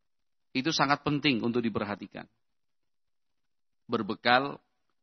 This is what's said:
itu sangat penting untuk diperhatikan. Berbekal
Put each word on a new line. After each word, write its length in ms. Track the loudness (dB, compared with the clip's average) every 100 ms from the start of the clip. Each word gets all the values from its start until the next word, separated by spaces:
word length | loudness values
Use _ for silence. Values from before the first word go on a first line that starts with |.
| _ _ _ _ _
itu 220 | -4 -2
sangat 260 | 0 2 2 0
penting 340 | 0 2 0
untuk 220 | 0 0
diperhatikan. 640 | 0 -2 -4 -8 -10 -14 -18 _ _ _ _ _ _ _ _ _ _ _ _ _ _ _ -4
Berbekal 720 | -4 -2 -2 4 4 2 -8 _ _ _ _